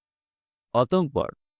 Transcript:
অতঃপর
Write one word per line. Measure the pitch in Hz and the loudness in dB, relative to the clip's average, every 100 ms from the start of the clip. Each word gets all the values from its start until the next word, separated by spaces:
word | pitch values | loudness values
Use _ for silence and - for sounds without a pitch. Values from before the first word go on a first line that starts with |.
| _ _ _ _ _ _ _ | _ _ _ _ _ _ _
অতঃপর | 117 123 185 160 120 - - _ _ | -2 0 0 0 -2 -4 -8 _ _